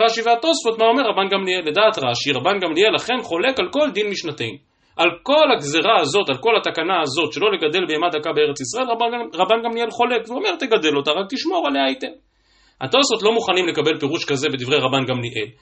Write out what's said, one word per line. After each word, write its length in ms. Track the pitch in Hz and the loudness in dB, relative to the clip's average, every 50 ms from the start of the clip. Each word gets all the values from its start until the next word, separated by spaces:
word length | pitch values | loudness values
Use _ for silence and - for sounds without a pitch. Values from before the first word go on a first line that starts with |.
| 220 | 4
רש"י 160 | 226 226 233 | 4 2 2
והתוספות, 580 | 220 233 233 233 - 330 320 - - 226 - - | 2 2 2 2 2 0 0 2 0 -2 2 4
מה 60 | 220 | 4
אומר 180 | 226 - 285 262 214 | 4 4 4 2 0
רבן 180 | 180 190 196 190 196 | 0 0 0 0 0
גמליאל? 280 | 190 190 185 180 185 165 | 0 0 0 -2 -2 -2
לדעת 320 | 151 147 196 220 214 - 170 | -2 2 4 4 4 4 2
רש"י, 340 | 135 123 117 - - 143 | -2 -2 -2 -2 -2 -2
רבן 280 | 143 - 165 180 202 196 | -2 0 0 0 0 0
גמליאל 360 | 180 165 151 165 208 220 165 | -2 -2 2 2 4 4 2
אכן 240 | - - 226 247 247 | 0 -2 -2 -4 -4
חולק 380 | - - 170 170 214 262 262 226 | -4 -4 -2 0 0 0 0 0
על 80 | 185 175 | -4 -2
כל 160 | - 285 302 285 185 | 0 0 0 0 0
דין 140 | 202 214 208 | -2 -4 -4
משנתנו. 480 | 190 - - 160 131 - 120 110 98 - _ _ _ _ _ _ _ - | -4 -6 -6 -8 -8 -6 -8 -8 -8 -12 _ _ _ _ _ _ _ 0
על 120 | 170 175 170 - - | 0 0 0 -4 -2
כל 280 | - 285 311 311 277 233 | 2 4 4 6 4 4
הגזרה 420 | - 143 139 151 160 151 208 226 190 | 0 0 -2 -2 0 2 4 4 4
הזאת, 280 | 160 135 151 202 190 - | 2 2 0 0 0 0
על 80 | 131 127 | -4 -2
כל 160 | - 226 226 196 | 0 2 2 2
התקנה 440 | - 170 160 165 160 180 190 170 | 0 0 -4 -2 -2 0 0 0
הזאת, 320 | 156 139 127 170 156 151 - | 0 0 0 -2 -2 -2 -2
שלא 140 | 147 196 220 196 | 0 0 0 0
לגדל 320 | 165 165 147 156 190 180 151 | 2 0 0 0 0 -2 0
בהמה 220 | 156 151 175 175 | -2 0 0 0
דקה 240 | 160 151 151 165 156 | -2 -2 -4 -2 0
בארץ 280 | 151 151 143 139 139 | 2 2 2 0 -4
ישראל, 240 | 131 117 - 240 254 240 | -8 -8 -4 -4 -2 -2
רבן, 200 | 226 226 233 233 240 240 226 - - | 0 0 0 -2 -2 -4 -8 -8 0
רבן 260 | 165 185 185 226 233 226 | 0 2 4 4 2 2
גמליאל 240 | 233 226 233 233 226 | -2 -2 -2 -4 -4
חולק, 400 | - - 240 247 247 220 226 214 | 0 -2 0 0 0 -2 -4 -4
ואומר, 260 | 247 294 403 415 349 - | -8 -4 -2 -2 -2 -2
"תגדל 360 | 269 233 220 226 156 156 143 139 | 0 2 2 2 2 2 0 2
אותה, 140 | 139 - | 0 0
רק 140 | 151 180 202 196 | 0 -2 -2 -4
תשמור 380 | 269 240 285 330 370 381 320 277 | -6 -6 -4 -2 -2 -2 -2 0
עליה 180 | 269 277 269 | 0 0 0
היטב." 280 | 269 269 - 269 - - - _ _ _ _ _ _ _ _ _ _ _ - | 0 -2 -4 -8 -12 -12 -14 _ _ _ _ _ _ _ _ _ _ _ -10
התוספות 420 | 131 127 226 269 285 269 233 - 190 | -6 0 2 2 2 2 0 0 0
לא 80 | 214 | 2
מוכנים 360 | 233 226 - 185 180 185 180 165 | 2 2 0 0 0 0 0 0
לקבל 320 | 143 156 151 160 - 151 | 0 0 0 0 0 0
פירוש 260 | 143 123 117 113 - | -2 -2 -2 -4 -2
כזה 220 | - 143 127 143 151 | -2 -2 -2 -2 -2
בדברי 280 | 131 127 123 127 151 143 | -4 -4 -2 0 0 0
רבן 280 | 127 131 135 135 131 | 2 2 0 0 0
גמליאל, 440 | 120 123 123 117 117 - 110 104 110 - _ | 0 -2 -4 -4 -6 -6 -6 -8 -8 -10 _